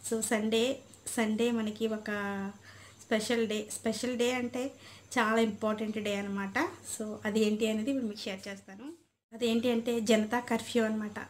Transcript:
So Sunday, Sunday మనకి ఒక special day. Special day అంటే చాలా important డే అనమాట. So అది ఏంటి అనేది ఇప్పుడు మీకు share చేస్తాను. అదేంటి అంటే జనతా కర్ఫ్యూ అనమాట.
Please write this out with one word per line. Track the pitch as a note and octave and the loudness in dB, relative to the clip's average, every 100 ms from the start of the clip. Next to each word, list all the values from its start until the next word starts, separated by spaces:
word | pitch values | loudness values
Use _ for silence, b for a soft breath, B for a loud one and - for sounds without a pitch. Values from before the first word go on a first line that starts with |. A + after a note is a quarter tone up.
| - | -2
So | A3+ A3 | -4 0
Sunday, | A3 A3 A3+ A#3+ C4+ - - - - | 0 2 2 2 0 -8 -14 -6 0
Sunday | G#3+ G#3+ A#3 | 0 2 2
మనకి | A#3 G#3+ G#3+ A3+ | 2 -2 -2 -2
ఒక | G#3+ G#3+ G#3 G3+ G3 G3 - B B B B | -2 -4 -4 -4 -4 -6 -8 B B B B
special | - A3 G#3+ A#3 A3+ | -2 0 2 0 2
day. | G#3+ G#3+ | 0 -4
Special | - A3+ A3 B3 B3 | -4 -2 -2 -2 0
day | A#3+ | 2
అంటే | B3+ A#3+ B3 C4+ - B B B B3+ | 2 -2 -4 -6 -8 B B B 2
చాలా | A3 A3+ | 4 4
important | A3+ G3+ G#3+ G#3+ A3 G#3+ | 4 2 -2 0 -2 -2
డే | G#3 G3+ | -2 -2
అనమాట. | G3+ G3 G3 G#3+ F4 - - | -2 -4 -2 0 -2 -4 -12
So | - G#3+ G#3 G#3+ | -8 -6 -4 0
అది | G#3 G#3+ | 2 4
ఏంటి | G#3+ A3 | 4 2
అనేది | A3 A3 | 0 0
ఇప్పుడు | C4+ A3+ | 0 -2
మీకు | G#3 A3 | -6 -8
share | F#3+ G3+ | -8 -8
చేస్తాను. | G3 - G3 C4+ E4+ _ _ _ | -12 -14 -16 -14 -16 _ _ _
అదేంటి | A3+ A#3+ A3+ B3 | -2 2 4 4
అంటే | A#3 A#3 A#3 | 2 2 0
జనతా | A3 A3 G#3+ A#3+ | 4 4 4 0
కర్ఫ్యూ | A#3+ A3+ A3+ A#3+ | 0 -2 0 2
అనమాట. | A3 A3 G#3+ G#3 | 2 0 -4 -8